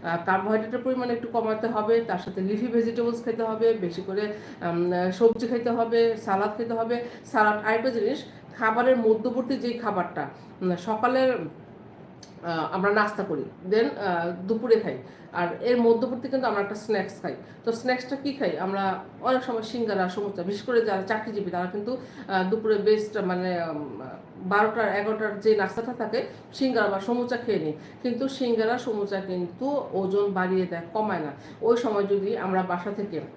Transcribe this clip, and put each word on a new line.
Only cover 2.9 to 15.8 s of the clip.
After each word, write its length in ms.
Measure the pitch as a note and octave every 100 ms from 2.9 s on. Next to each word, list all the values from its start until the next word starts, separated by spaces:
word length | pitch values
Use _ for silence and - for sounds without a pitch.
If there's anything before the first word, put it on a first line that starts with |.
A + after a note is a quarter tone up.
| A3+ A#3 A#3
খেতে 200 | - A3+
হবে, 300 | A3+ A3 A3+
বেশি 280 | A3+ F3+ E3+
করে, 200 | F#3 F#3+ G#3 G#3+ - -
উম, 500 | F3 E3+ F3 F3+ F#3
সবজি 360 | F#3 A#3 A3 A#3
খেতে 220 | A#3+ A#3
হবে, 480 | A#3 A3+ A#3 A#3 A3
সালাদ 320 | A3 G3 G#3 G#3
খেতে 160 | A#3
হবে। 300 | A3+ A3+ A#3+ - - -
সালাদ, 400 | A#3+ G#3+ G#3 G#3+
আরেকটা 240 | A3+ B3+
জিনিস, 340 | A#3 G3+ D4+ - - - -
খাবারের 400 | A3+ A3+ B3 B3+
মধ্যবর্তী 600 | A3 A3 B3 A#3+ B3+ C4
যেই 160 | A#3+
খাবারটা, 540 | A#3 G#3+ F#3+ F3 - C3+ - - -
উম, 140 | F#3 F3
সকালের, 580 | - A3 B3 C4 C4
আহ, 1300 | A#3+ E3 - - - - - - - - - E3+ E3 D3+
আমরা 200 | F#3+ G3
নাস্তা 320 | G#3 G#3 -
করি, 200 | F#3 D3+ - - F#3
then, 120 | G#3+
আহ, 480 | B3+ - G3+ F3 E3+ F3+ F#3
দুপুরে 280 | A3+ A#3 A3
খাই, 220 | F#3+ C3 - - -
আর 140 | - E3+ -
এর 200 | A#3 B3